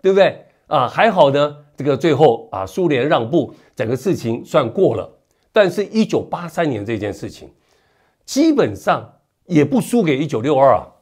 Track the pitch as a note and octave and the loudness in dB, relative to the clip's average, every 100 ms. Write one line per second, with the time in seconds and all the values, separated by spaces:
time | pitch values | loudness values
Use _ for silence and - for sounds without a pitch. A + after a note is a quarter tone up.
0 | F#3+ F#3+ F3 - - _ _ D3 A#2+ - | 2 2 2 0 -20 _ _ -2 -2 0
1 | G#3+ F#3+ C#3+ C#3 D3 D3 _ _ C#3 - | 0 4 2 4 -2 -4 _ _ -4 0
2 | E3 C3+ D3+ A2+ - G2 F#2+ - F3 C3 | 0 4 4 2 -8 -10 -8 -4 0 0
3 | C#3 D#3+ A2+ E3 A#2 - _ - A2+ C3 | 0 -2 0 -2 -2 -10 _ -8 -6 -4
4 | G#3 D3+ A#2 A#2 - D#3 A#2+ G3+ E3+ G#2+ | -4 -4 -4 -6 -2 -2 -2 0 0 0
5 | E2+ _ _ _ _ A3 F#3+ F3+ G3+ A3 | -8 _ _ _ _ 0 0 0 -4 -2
6 | G#3 C#3+ - E3+ E3+ - D#3+ A2+ G2+ A2 | 0 -2 -4 -10 -10 -4 -4 -4 -6 -6
7 | G2+ F#2+ G#2 - - _ _ _ _ _ | -6 -8 -14 -16 -20 _ _ _ _ _
8 | _ _ - C4 D#4+ C#4 C3+ F#2+ - D3 | _ _ -8 0 2 2 0 -2 -4 -4
9 | - _ _ _ _ D#3+ D3 B3+ - A#3+ | -6 _ _ _ _ 2 2 0 0 0
10 | E3+ C3 D3+ A#2 C3 C3+ C3+ G#2 - _ | 0 -2 -4 -4 -2 4 4 4 0 _